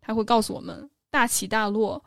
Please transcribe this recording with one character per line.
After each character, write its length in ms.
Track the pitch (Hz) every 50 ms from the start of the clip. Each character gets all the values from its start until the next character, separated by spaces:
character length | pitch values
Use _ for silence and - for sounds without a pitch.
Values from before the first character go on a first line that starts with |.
它 120 | - - 220
会 100 | 226 214
告 160 | 220 240 226
诉 140 | 214 - 190
我 80 | -
们 260 | - - - - - 285 _ _ _ _
大 160 | - 277 240
起 220 | 240 - - 202
大 200 | 190 220 220 214
落 340 | 202 202 220 214 196 - - -